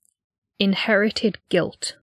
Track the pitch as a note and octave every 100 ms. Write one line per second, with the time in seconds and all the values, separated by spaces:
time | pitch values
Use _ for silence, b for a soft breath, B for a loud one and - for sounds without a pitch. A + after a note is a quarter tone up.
0 | _ _ _ _ _ - G3 F#3+ - G3+
1 | G#3+ - G#3+ - - F#3 D3+ - - -